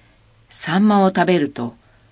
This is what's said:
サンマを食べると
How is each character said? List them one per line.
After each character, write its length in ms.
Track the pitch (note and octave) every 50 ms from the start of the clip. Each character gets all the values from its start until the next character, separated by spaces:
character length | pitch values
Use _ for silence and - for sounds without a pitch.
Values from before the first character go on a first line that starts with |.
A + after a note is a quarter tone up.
| _ _ _ _ _ _ _ _ _ -
サ 280 | - - - D#3+ D#3+
ン 100 | F#3+ G#3+
マ 180 | G#3+ G#3 G3+ F#3+
を 20 |
食 180 | F#3+ F#3+ F#3 F3
べ 140 | F3+ F3+ E3+
る 100 | D3 C3+
と 260 | - - A#2+ A#2 - _ _ _ _ _ _ _